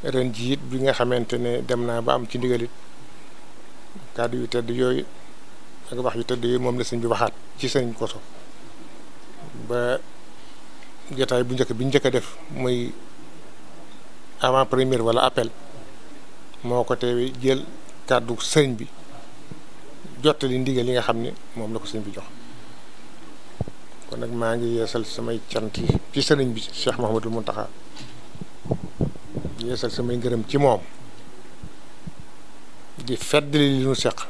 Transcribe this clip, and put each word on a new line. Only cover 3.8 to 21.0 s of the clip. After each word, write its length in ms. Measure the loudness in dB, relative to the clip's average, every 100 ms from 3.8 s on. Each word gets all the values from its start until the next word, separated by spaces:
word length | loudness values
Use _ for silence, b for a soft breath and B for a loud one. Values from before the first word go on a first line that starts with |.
| -6 -6 -4
kàddu 240 | 0 0 0
yu 80 | 0
tedd 220 | 0 0
yooyu 340 | 2 4 4 0 -6 -6 -6 -6 -4 -4 -6 -4
ak 60 | 0
wax 160 | 0 0
yu 80 |
tedd 180 | 0 0
yooyu 160 | 2 4
moom 180 | 2 2
la 60 |
sëñ 160 | 0 0
bi 60 | 2
waxaat 260 | 4 2 0 -6 -2
ci 100 | 2
Sëriñ 240 | 2 2
Koso. 260 | 0 -2 -2 -6 -6 -6 -6 -6 -6 -6 -6 -6 -6 -6 -6 -6 -6 -2
Ba 300 | 2 2 0 -2 -6 -6 -6 -6 -6 -6 -6 -6 -6 -4
jotaay 320 | 0 2 4
bu 100 | 2
njëkk 180 | 2 2
bi 100 | 2
njëkk 220 | 4 4 4
a 40 |
def 260 | 2 0 -6 -4
muy 440 | 0 2 2 0 -4 -6 -6 -6 -6 -6 -6 -6 -6 -6 -6 -6 -6 -6 2
avant 240 | 4 6 6
première 360 | 4 4 4
wala 200 | 4 6
appel, 260 | 6 4 0 -2 -6 -6 -6 -6 -6 -6 -6 -6 -6 -4
moo 200 | 2 2
ko 100 | 4 2
teewee 360 | 2 2 0 2
jël 220 | 4 4 2 -6 -6 -6 4
kàddu 280 | 4 4 -2
sëriñ 360 | 4 6 6 2
bi, 100 | -4 -6 -6 -6 -6 -6 -6 -6 -6 -6 -6 -6 -6 2
jottali 360 | 2 4 0 2
ndigal 280 | 2 2 2
li 60 |
nga 100 | 2